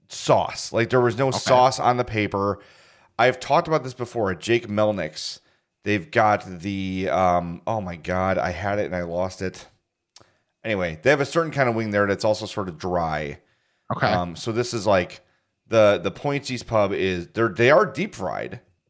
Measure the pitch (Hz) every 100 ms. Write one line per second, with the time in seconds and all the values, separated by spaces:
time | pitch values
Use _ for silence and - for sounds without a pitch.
0 | - - - 113 - - - 113 117 127
1 | 120 110 135 127 - 127 127 127 117 123
2 | 120 110 101 98 101 95 - - _ _
3 | _ - 123 127 - 151 165 156 131 -
4 | 120 120 98 90 - 117 113 104 107 101
5 | 78 - - - _ _ _ _ - 104
6 | 80 120 110 101 98 90 95 98 95 92
7 | 92 85 92 87 87 85 - 113 92 85
8 | 78 92 95 95 80 85 98 101 85 90
9 | 87 85 92 - 92 - - _ _ _
10 | _ - _ _ _ _ 113 101 87 82
11 | 123 147 139 170 160 135 127 113 110 104
12 | 101 95 110 107 104 - 92 78 92 87
13 | 80 76 73 - _ _ _ _ - 113
14 | 123 95 87 82 - 110 - 120 101 95
15 | 85 - _ _ _ _ - 110 104 98
16 | 90 - 143 143 - 123 - 110 101 87
17 | 95 90 85 104 113 87 120 156 202 -
18 | 214 - 92 50 57 120 _ _ _